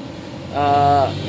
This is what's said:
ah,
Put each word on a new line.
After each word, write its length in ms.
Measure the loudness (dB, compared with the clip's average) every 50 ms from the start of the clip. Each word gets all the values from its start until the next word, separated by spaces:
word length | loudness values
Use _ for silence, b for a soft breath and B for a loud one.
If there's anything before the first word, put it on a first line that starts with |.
| -12 -14 -14 -14 -16 -16 -14 -14 -14 -8 -4 -2
ah, 480 | 0 2 4 4 4 4 4 4 2 0 -2 -4 -2